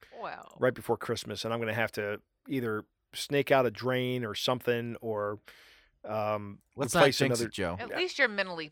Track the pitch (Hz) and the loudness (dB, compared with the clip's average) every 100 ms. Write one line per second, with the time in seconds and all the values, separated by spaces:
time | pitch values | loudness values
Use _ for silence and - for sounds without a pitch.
0 | - 226 180 - 73 - 127 - 113 110 | -20 -12 -10 -12 -14 0 0 2 -2 -2
1 | - 110 113 101 113 117 110 113 107 113 | -2 -6 -6 -6 -4 -2 -2 0 -2 -2
2 | 104 104 - _ - 135 117 107 - _ | -4 -6 -10 _ -6 -4 -2 -4 -6 _
3 | _ - - 143 135 135 123 107 123 127 | _ -10 0 2 6 6 6 2 0 0
4 | 127 127 113 101 - 123 123 117 120 113 | 0 -2 -4 -2 0 0 0 0 -2 -6
5 | 113 104 104 104 - - - - _ _ | -4 -2 -2 -6 -12 -20 -20 -20 _ _
6 | - 107 107 104 101 101 _ - 139 175 | -6 -2 0 -2 -4 -14 _ -6 2 6
7 | 139 123 135 117 110 - 87 87 240 - | 6 6 2 2 0 -2 -2 -2 -4 -2
8 | 359 - 247 202 190 165 156 | -2 2 2 0 -4 -6 -10